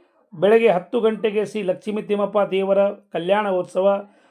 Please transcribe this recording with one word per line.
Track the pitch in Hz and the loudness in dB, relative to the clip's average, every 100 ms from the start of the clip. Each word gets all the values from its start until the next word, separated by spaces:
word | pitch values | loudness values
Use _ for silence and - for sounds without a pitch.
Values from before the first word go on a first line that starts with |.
| _ _ _ 175 | _ _ _ -2
ಬೆಳಗ್ಗೆ | 185 226 226 | 2 4 4
ಹತ್ತು | 180 180 247 | 2 0 -2
ಗಂಟೆಗೆ | 226 220 220 202 196 | 0 0 -2 -2 -4
ಶ್ರೀ | 208 | -4
ಲಕ್ಷ್ಮೀ | 185 180 - 208 | -4 -4 -4 -8
ತಿಮ್ಮಪ್ಪ | 180 202 196 202 | -4 -2 0 0
ದೇವರ | 196 190 190 196 202 | 0 0 0 2 2
ಕಲ್ಯಾಣೋತ್ಸವ, | 208 _ - 175 202 208 185 175 185 196 196 202 _ _ | -2 _ -6 0 0 0 -2 -4 0 0 0 -6 _ _